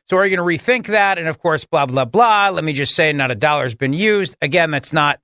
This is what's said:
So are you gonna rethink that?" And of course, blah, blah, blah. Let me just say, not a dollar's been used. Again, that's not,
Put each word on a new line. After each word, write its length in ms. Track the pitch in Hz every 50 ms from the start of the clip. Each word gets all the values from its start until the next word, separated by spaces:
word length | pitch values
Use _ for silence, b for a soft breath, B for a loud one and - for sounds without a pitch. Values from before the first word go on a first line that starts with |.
| _ -
So 80 | 185
are 80 | 185 196
you 100 | 196 190
gonna 140 | 180 175 175
rethink 380 | 170 151 - - 247 247 -
that?" 320 | - 214 214 202 196 190 170
And 100 | 165 160
of 120 | 156 -
course, 260 | - 175 156 151 -
blah, 180 | - - 151 143
blah, 220 | 131 127 135 131
blah. 420 | 117 - 202 240 226 214 208 202 196
Let 160 | 190 165 156
me 80 | 160 147
just 220 | 135 143 131 -
say, 180 | - 160 156 147
not 180 | 143 135 127
a 40 | 123
dollar's 400 | 101 147 151 151 147 131 123 110
been 180 | - 135 135 139
used. 460 | 165 208 220 214 202 190 - - -
Again, 300 | 156 147 131 175 - 160
that's 240 | 151 139 - - -
not, 260 | 160 147 147 143 -